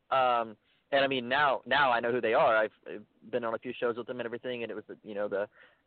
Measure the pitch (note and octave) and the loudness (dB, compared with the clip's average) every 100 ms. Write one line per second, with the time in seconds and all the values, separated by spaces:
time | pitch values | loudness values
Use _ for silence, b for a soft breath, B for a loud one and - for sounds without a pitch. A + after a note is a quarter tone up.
0 | - C3 B2+ A#2+ A2+ G#2 _ _ - C#3 | -2 2 4 2 -2 -8 _ _ -2 0
1 | C#3 C3+ A#2+ C#3 D3 A2+ B2 C3+ C#3 A#2 | 2 0 0 2 2 0 0 2 4 2
2 | A#2+ B2 A2 B2+ C#3+ A2 A2 - - G2+ | 2 0 2 4 4 4 2 -4 -14 -14
3 | G#2+ _ A2 A#2+ A#2 A2+ B2+ - A#2+ A#2 | -16 _ -8 -6 -4 -6 -8 -4 -4 -4
4 | A#2 B2 A#2 A#2+ B2+ B2 A2 G#2 - G2 | -8 -8 -8 -8 -8 -8 -8 -10 -14 -16
5 | G#2 G2+ G#2 G2 G#2 b b b | -12 -6 -4 -4 -6 b b b